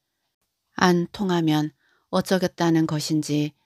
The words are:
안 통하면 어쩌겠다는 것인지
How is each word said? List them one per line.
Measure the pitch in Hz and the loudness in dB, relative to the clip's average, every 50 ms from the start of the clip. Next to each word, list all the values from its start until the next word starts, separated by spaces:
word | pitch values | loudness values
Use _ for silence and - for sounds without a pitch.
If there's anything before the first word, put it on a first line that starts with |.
| _ _ _ _ _ _ _ _ _ _ _ _ _ _ _ | _ _ _ _ _ _ _ _ _ _ _ _ _ _ _
안 | - 185 180 175 175 175 - | 0 2 2 2 2 0 -4
통하면 | - - 208 185 180 170 165 156 156 151 151 151 - _ _ _ _ _ _ - | -6 -6 -4 -2 0 0 0 0 0 0 -2 -4 -8 _ _ _ _ _ _ -4
어쩌겠다는 | - 185 175 - 190 185 180 175 - - 170 170 160 160 160 160 | -4 -2 -2 0 0 0 -2 -2 -4 -2 0 2 2 2 2 0
것인지 | 160 151 147 - 160 156 151 - 147 147 147 151 - _ _ | -2 -4 -4 -2 -2 -2 -2 -2 -2 -2 -2 -4 -8 _ _